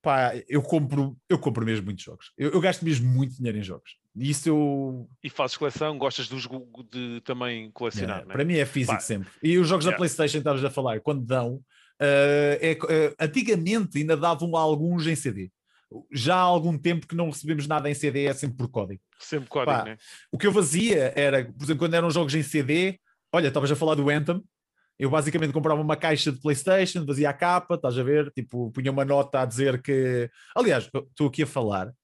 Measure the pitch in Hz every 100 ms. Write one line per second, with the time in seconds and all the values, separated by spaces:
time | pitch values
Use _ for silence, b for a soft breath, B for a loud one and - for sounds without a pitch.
0 | 156 135 123 120 - 143 - 165 135 143
1 | 139 123 _ 175 147 113 113 110 95 92
2 | - - - - 143 175 185 180 165 139
3 | 123 127 135 131 120 104 95 90 - -
4 | _ - 135 147 165 151 147 139 135 127
5 | 117 _ 139 - 131 - 147 - 156 143
6 | 135 120 123 131 123 131 123 117 113 127
7 | 123 117 - 123 123 117 110 - 120 104
8 | 95 95 92 107 156 165 135 139 123 107
9 | - 104 92 _ 156 175 165 180 160 175
10 | 170 - 151 156 147 135 135 139 127 110
11 | 151 143 117 131 120 131 _ b b _
12 | 143 139 143 147 147 147 160 160 160 160
13 | 151 - 156 262 226 196 165 226 190 143
14 | 156 160 170 160 170 165 156 147 165 175
15 | 156 156 135 98 92 _ _ _ _ 117
16 | - 135 117 185 180 175 165 151 170 170
17 | - 170 170 143 147 156 143 156 143 143
18 | 147 135 143 135 143 127 120 117 95 98
19 | _ _ - 151 123 147 127 127 110 110
20 | B B B - 202 196 156 165 226 180
21 | 127 - 143 135 120 123 147 151 170 170
22 | 170 156 151 156 147 156 131 160 185 185
23 | _ _ _ 170 147 139 135 143 160 151
24 | 143 151 147 175 - _ _ _ _ _
25 | 139 151 151 160 156 147 156 151 156 151
26 | 160 151 156 131 151 143 - 190 185 180
27 | 143 139 147 139 175 180 - 175 131 123
28 | 127 151 143 - 113 120 120 127 135 135
29 | 139 143 139 135 127 117 139 127 127 135
30 | 127 123 117 B B - 240 135 98 131
31 | - - 147 - 139 139 110 98 98 -